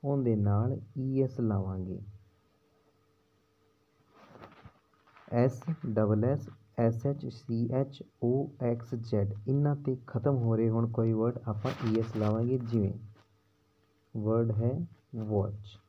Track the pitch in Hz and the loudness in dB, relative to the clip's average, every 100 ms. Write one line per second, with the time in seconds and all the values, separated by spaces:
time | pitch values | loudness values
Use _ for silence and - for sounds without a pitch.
0 | 143 139 123 110 101 101 120 135 - - | -2 0 2 2 4 2 0 -2 -8 -6
1 | 131 135 131 131 117 98 95 95 92 90 | -2 0 0 0 -2 0 -2 -4 -6 -8
2 | 104 - _ _ _ _ _ _ _ _ | -12 -18 _ _ _ _ _ _ _ _
3 | _ _ _ _ _ _ _ _ _ _ | _ _ _ _ _ _ _ _ _ _
4 | _ _ - - - - - _ _ _ | _ _ -20 -20 -20 -20 -20 _ _ _
5 | _ - - 120 123 - - 160 - 110 | _ -20 -4 2 2 2 -6 -6 -2 0
6 | 107 107 107 143 - - _ - 117 117 | 4 4 4 0 -4 -16 _ 0 2 2
7 | 139 143 135 - - 117 117 123 139 - | -2 -4 -6 -10 -6 -2 0 0 -2 -6
8 | - _ 120 127 139 - 120 117 - 120 | -20 _ 0 0 -2 -2 -2 -2 -4 -8
9 | 113 107 98 104 - 139 147 143 143 131 | -2 0 2 -2 0 2 4 2 -2 -4
10 | - - 123 135 117 110 113 113 117 117 | -2 -2 2 2 2 4 4 2 2 2
11 | 113 110 110 120 - 107 127 - 120 110 | 2 2 2 0 -4 -4 -4 -2 0 0
12 | 113 110 104 110 120 131 117 117 101 - | 0 0 0 2 0 0 0 0 0 -2
13 | - - _ _ _ _ _ _ _ _ | -12 -20 _ _ _ _ _ _ _ _
14 | _ 110 107 113 117 104 117 143 170 - | _ -4 0 2 2 2 0 0 -6 -10
15 | _ 117 107 107 95 101 - - | _ -8 0 0 0 -4 -12 -20